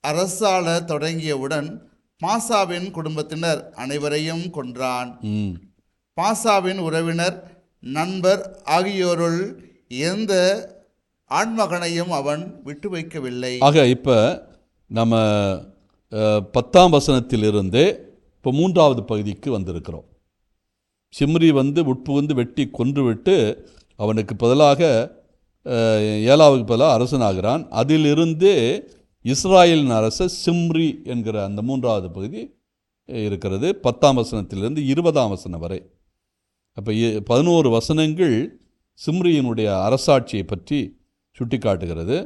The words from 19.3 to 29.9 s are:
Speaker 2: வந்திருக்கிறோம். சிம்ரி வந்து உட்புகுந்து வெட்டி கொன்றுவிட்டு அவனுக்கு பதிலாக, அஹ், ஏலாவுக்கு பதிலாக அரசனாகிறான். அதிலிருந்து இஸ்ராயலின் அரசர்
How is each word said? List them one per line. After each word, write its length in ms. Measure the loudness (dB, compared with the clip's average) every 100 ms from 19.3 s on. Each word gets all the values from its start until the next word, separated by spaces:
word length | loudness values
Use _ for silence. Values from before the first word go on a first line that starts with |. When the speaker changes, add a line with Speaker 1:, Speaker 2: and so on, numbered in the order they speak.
| -8 -6
Speaker 2:
வந்திருக்கிறோம். 560 | -4 -4 -8 -10 -14 -16 _ _ _ _ _ _ _ _ _ _
சிம்ரி 360 | -2 0 6 6
வந்து 300 | 6 2 0 -2
உட்புகுந்து 480 | -2 -2 -2 0
வெட்டி 300 | -2 -2 -4 -6
கொன்றுவிட்டு 640 | -2 -4 0 -2 0 0 2 2 -4 -14 _ _ _
அவனுக்கு 360 | -4 -2 -4 -2
பதிலாக, 460 | 0 4 4 4 4 2 0 -10 _ _ _ _ -6
அஹ், 360 | 0 2 2 0 0 4
ஏலாவுக்கு 400 | 8 8 6 2
பதிலாக 300 | 2 4 2
அரசனாகிறான். 720 | 0 0 0 0 -2 -2 -4
அதிலிருந்து 840 | -4 2 2 4 2 2 4 4 4 2 -2 -8 _ _ _ -4
இஸ்ராயலின் 640 | -2 4 8 8 6
அரசர் 440 | 2